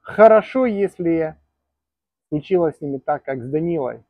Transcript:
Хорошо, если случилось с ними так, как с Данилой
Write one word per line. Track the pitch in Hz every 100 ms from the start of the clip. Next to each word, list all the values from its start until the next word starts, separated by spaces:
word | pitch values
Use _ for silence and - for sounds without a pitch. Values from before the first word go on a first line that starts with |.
Хорошо, | - - 220 220 - 262 254
если | 202 196 - 170 165 156 156 _ _ _ _ _ _ _ _ _
случилось | 151 - 185 165 -
с |
ними | 147 139
так, | - 147
как | - 135
с | 123
Данилой | 151 170 165 123 117